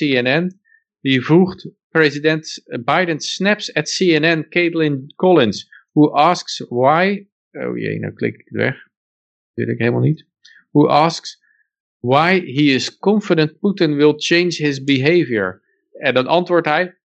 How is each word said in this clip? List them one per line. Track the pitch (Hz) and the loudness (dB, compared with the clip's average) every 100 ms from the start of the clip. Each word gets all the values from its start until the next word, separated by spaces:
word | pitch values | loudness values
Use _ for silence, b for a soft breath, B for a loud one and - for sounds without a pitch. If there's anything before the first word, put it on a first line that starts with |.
| 151 131 | -2 0
N | 123 147 | 0 0
N. | 180 185 _ _ _ _ | -2 -8 _ _ _ _
Die | 139 131 | -2 0
vroeg, | 127 160 185 - - - _ | 4 4 4 -2 -16 -20 _
"President | 165 156 139 151 156 156 - - 135 117 | 0 0 0 -2 -2 -4 -16 -12 -8 -2
Biden | 156 180 151 | -2 0 -4
snaps | - - 185 208 - | -6 -4 -2 -2 -4
at | - 151 - | -6 -6 -2
C | |
N | 190 156 160 165 | 2 2 2 0
N | 151 | -2
Caitlin | 175 170 170 156 139 139 - | -2 -2 0 -2 -2 -8 -2
Collins, | 185 170 117 95 b b b | 4 4 4 0 b b b
who | - 151 | 2 2
asks | 139 156 175 - - 123 | 4 2 0 -6 -12 -8
why," | 120 131 160 185 202 196 _ _ | 0 2 2 0 -2 -8 _ _
oh | 151 123 120 | -10 -8 -6
jee, | 107 107 | -6 -6
nou | 104 | -8
klik | 104 117 | -6 -6
ik | 110 _ | -8 _
het | 110 | -4
weg. | 117 135 - _ _ _ _ _ _ | -4 -4 -14 _ _ _ _ _ _
Weet | - 117 | -8 -6
ik | 120 | -2
helemaal | 117 123 | -2 0
niet. | 127 156 - _ b b b | 0 -2 -8 _ b b b
"Who | 147 135 | 2 2
asks | 143 160 165 - - _ _ _ _ _ _ | 2 0 -2 -12 -20 _ _ _ _ _ _
why | 123 139 165 185 | 0 2 2 0
he | 175 131 | -2 0
is | 147 131 - - | 0 0 -2 -4
confident | 190 208 - 170 151 - | -2 0 0 0 0 -2
Putin | 202 185 165 143 | -4 0 0 4
will | 147 147 | 2 2
change | - 170 180 160 | 0 0 0 -2
his | 151 135 | -4 -4
behavior." | 135 139 135 175 135 113 95 92 _ _ _ - | -2 0 2 2 0 -2 -2 -6 _ _ _ -6
En | 143 | -2
dan | 127 131 | 0 2
antwoordt | 165 175 175 156 | 0 2 0 2
hij, | 151 180 - _ | 0 -2 -8 _